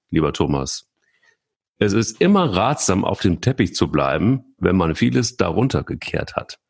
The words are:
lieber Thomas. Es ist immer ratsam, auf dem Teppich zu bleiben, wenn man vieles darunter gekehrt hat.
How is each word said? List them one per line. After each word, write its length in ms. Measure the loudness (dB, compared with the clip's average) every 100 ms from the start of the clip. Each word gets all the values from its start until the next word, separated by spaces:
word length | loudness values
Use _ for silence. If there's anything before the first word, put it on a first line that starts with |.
| _
lieber 220 | -2 0
Thomas. 560 | 0 0 0 -4 -10 -14 _ _ _ _ _ _ _ _ _
Es 140 | 0
ist 280 | 2 -2 0
immer 360 | 2 4 2 0
ratsam, 480 | 0 0 0 0
auf 160 | 0 0
dem 200 | 0 0
Teppich 340 | 0 0 -2
zu 160 | 0 0
bleiben, 640 | 0 0 0 0 0 -4 _
wenn 180 | 2 2
man 180 | 2
vieles 420 | 2 0 0 -2 -2
darunter 460 | -2 0 0 0
gekehrt 520 | -2 -8 -6 -6 -4
hat. 240 | -6 -8 -14 _